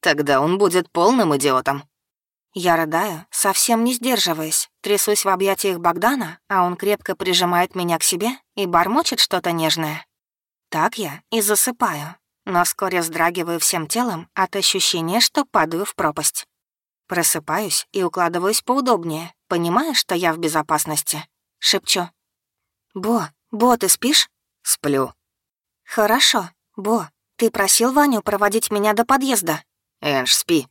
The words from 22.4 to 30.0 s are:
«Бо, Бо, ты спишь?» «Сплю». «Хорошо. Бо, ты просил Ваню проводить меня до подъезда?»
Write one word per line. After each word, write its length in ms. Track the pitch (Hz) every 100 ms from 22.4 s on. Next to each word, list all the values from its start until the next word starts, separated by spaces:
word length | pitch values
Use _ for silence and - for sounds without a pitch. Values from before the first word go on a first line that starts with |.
| _ _ _ _ _
«Бо, 360 | 196 202 233 156 _ _
Бо, 260 | 220 240 233
ты 120 | 196
спишь?» 420 | - 247 311 - _ _ _
«Сплю». 500 | - - 143 139 127 - _ _ _ _ _ _
«Хорошо. 680 | - - 208 240 - 233 175 _ _ -
Бо, 340 | 196 226 160 _ _ _
ты 140 | 226
просил 420 | 214 190 - 233
Ваню 300 | 262 294 226
проводить 480 | 208 202 208 214 -
меня 220 | 208 208
до 100 | 214
подъезда?» 600 | 233 269 269 233 170 151 - _ _ _